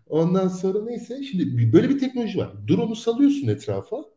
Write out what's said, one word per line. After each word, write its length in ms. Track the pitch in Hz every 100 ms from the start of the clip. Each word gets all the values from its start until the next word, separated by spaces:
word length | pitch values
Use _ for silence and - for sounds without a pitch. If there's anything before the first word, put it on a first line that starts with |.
| -
Ondan 380 | 151 170 185 185
sonra 360 | - 190 208
neyse, 400 | 220 240 - 262
şimdi 340 | 277 185 135 120
bir, 160 | 117
böyle 160 | 165 254
bir 100 | 277
teknoloji 400 | 254 247 220 185
var. 100 | - 101 104
Drone'u 280 | 185 226 220
salıyorsun 520 | - 233 285 285 117
etrafa. 500 | 104 - 98 - 240 -